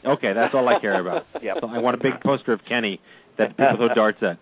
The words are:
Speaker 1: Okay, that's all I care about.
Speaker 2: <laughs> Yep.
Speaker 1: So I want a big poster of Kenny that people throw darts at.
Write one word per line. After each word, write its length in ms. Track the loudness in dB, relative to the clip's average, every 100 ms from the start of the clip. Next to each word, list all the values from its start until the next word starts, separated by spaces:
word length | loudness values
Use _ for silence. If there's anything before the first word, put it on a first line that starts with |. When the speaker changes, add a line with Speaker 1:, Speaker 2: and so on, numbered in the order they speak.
| 0
Speaker 1:
Okay, 260 | 0 0
that's 200 | 0 0
all 140 | 2 2
I 120 | 2
care 200 | 2 -2
about. 240 | -2 -6 -8
Speaker 2:
<laughs> 100 | -10
Yep. 140 | -6 -6
Speaker 1:
So 60 | -6
I 100 | -2
want 180 | -2 0
a 40 |
big 180 | -2 -2
poster 300 | -2 -2 0
of 80 | -4 -2
Kenny 320 | -2 -2 -6 _ -20 _ -2
that 180 | -2 2
people 200 | 2 4
throw 180 | 2
darts 240 | 4 2 2
at. 160 | -4 -4